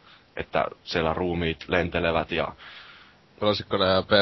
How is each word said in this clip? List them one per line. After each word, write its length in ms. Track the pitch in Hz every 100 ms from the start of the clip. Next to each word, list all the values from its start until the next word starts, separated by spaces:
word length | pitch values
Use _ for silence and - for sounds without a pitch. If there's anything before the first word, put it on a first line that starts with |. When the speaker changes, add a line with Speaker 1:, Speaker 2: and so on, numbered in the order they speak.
| - - _ -
Speaker 1:
että 280 | - 78 - -
siellä 300 | - 87 82
ruumiit 500 | 80 90 85 85 80 -
lentelevät 640 | 90 85 85 85 82 78
ja 180 | 82 73 - - - - - - _ _ -
Speaker 2:
Pelasitko 360 | 107 101 - 101
nää 260 | 95 95
P 80 | 90 104